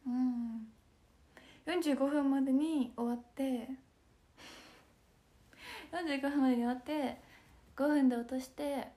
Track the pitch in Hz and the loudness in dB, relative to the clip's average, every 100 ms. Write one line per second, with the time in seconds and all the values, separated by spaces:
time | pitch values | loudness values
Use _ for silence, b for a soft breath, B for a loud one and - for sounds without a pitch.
0 | 254 247 254 240 233 226 220 - _ _ | -2 0 2 0 -4 -8 -12 -18 _ _
1 | _ _ _ B B B - 359 294 262 | _ _ _ B B B -4 0 2 2
2 | 277 294 277 269 269 262 320 311 240 - | 2 2 2 2 4 2 2 0 -2 -2
3 | 240 240 - - 269 247 220 262 _ _ | -2 -4 -8 -4 -2 -2 -6 -12 _ _
4 | _ _ _ - B B B B B _ | _ _ _ -20 B B B B B _
5 | _ _ _ _ _ B B B B 349 | _ _ _ _ _ B B B B -6
6 | 330 277 285 285 262 240 240 254 - 302 | -2 -2 0 2 4 4 0 -2 -4 -2
7 | 254 - B B B B B - 285 302 | -2 -6 B B B B B -2 2 6
8 | 262 240 233 262 262 - 294 277 - | 4 2 -4 -6 -8 -8 -4 -4 -6